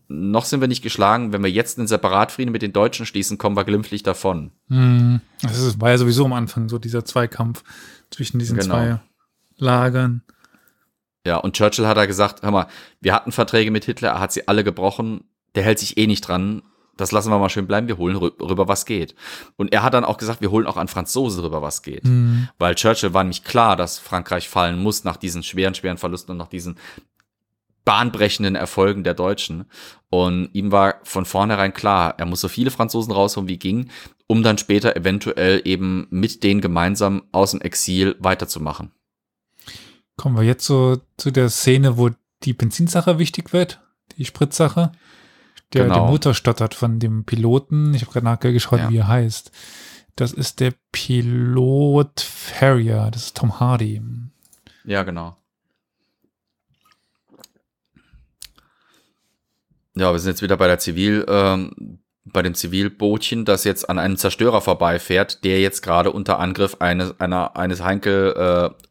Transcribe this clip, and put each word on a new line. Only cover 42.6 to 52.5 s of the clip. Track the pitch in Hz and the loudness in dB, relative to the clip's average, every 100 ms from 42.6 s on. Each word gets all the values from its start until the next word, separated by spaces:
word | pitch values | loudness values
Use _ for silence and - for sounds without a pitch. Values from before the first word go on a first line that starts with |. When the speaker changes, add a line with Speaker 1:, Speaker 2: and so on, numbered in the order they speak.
| 113 - 170 175 170 165 | -2 0 0 2 2 2
Speaker 2:
wichtig | 165 - - | 0 -4 -2
wird, | 175 180 - _ _ _ - | 0 0 -6 _ _ _ -10
die | 127 | -8
Spritsache. | - 143 - 151 170 165 - _ _ _ _ _ _ - | -2 -2 2 2 2 0 -2 _ _ _ _ _ _ -2
Der, | 127 95 | 2 4
Speaker 1:
Genau. | 87 | 6
Speaker 2:
der | |
Motor | 110 147 143 120 | 4 4 2 2
stottert | 120 - 110 - | 2 0 -2 -2
von | 120 113 | -2 0
dem | 117 110 107 | 0 -2 -2
Piloten. | 113 113 127 - 151 151 139 | 0 2 2 2 0 2 0
Ich | |
hab | 113 | -2
grad | 127 | -2
nachgeschaut, | 117 117 127 120 - 120 | 0 0 2 2 2 2
Speaker 1:
Ja. | 113 | 2
Speaker 2:
wie | 113 | 2
er | 104 | 2
heißt. | 123 113 - - - - - - - _ - | 2 0 -4 -14 -20 -20 -20 -20 -20 _ -6
Das | 131 | -4
ist | 143 131 - | -4 -6 -2
der | 127 - _ | -2 -2 _
Pilot | - - 123 120 123 120 127 127 139 143 143 147 - | -8 -2 0 0 0 0 2 2 4 4 4 2 -2
Ferrier. | - - - | -10 -12 -8